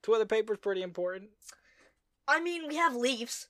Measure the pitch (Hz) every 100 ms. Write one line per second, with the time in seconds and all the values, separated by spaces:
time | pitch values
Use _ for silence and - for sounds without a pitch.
0 | - 220 208 220 214 202 202 190 185 175
1 | 180 190 208 208 - - _ _ _ _
2 | _ _ - 311 339 339 311 302 339 247
3 | 247 247 233 - -